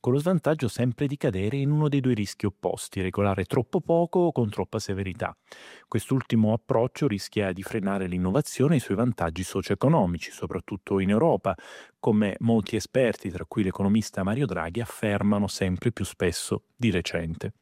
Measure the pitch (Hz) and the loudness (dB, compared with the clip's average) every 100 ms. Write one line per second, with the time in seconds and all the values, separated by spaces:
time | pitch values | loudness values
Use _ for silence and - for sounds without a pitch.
0 | 120 135 156 180 - 156 117 - 123 120 | 2 2 2 2 2 0 0 0 -2 0
1 | 147 147 151 95 101 139 139 151 151 139 | -2 0 -2 0 -2 0 0 2 2 2
2 | 127 117 101 - 104 - 90 - - - | 2 0 -2 -2 -4 -2 -4 -4 -6 -4
3 | 92 92 101 98 92 - 117 190 - 165 | -2 2 2 2 0 0 0 -2 2 2
4 | 170 185 175 135 113 104 95 110 - 95 | 2 2 2 2 -2 -2 -4 -4 -4 -4
5 | 98 90 95 - _ - - - _ 117 | -4 -4 -6 -8 _ -20 -20 -20 _ -4
6 | - 135 - 117 107 110 _ 120 123 - | 0 -2 2 2 4 2 _ 2 2 0
7 | 147 101 - - 101 90 95 113 98 98 | -2 -2 -4 -2 -2 -2 -4 -4 -2 -2
8 | 92 90 90 110 151 - 131 160 - 98 | -2 0 2 0 -2 0 2 2 2 0
9 | 123 - 85 80 90 98 90 101 131 165 | 0 0 -2 -2 -4 -4 -2 0 4 4
10 | 95 87 - - 85 87 - 98 - 98 | 2 0 -8 -10 -6 -6 -8 -10 -2 0
11 | 95 107 165 113 95 92 - - - _ | 4 4 4 2 0 -4 -10 -20 -20 _
12 | - 107 104 - 117 113 95 110 - 135 | 2 2 2 0 2 2 2 -4 -2 0
13 | 123 101 98 87 80 - 95 - 98 107 | 2 0 -6 -8 -6 -2 0 0 2 2
14 | 104 - 95 117 135 87 80 95 117 - | 0 -4 -2 0 -2 -2 -4 -6 -8 -4
15 | 110 101 101 104 101 - 95 90 120 - | -2 2 2 2 0 0 -2 0 -2 -2
16 | 98 - 90 82 - - _ _ 117 90 | -8 -2 -2 0 -4 -6 _ _ 0 0
17 | 85 85 85 78 - - | -2 -4 -4 -6 -8 -12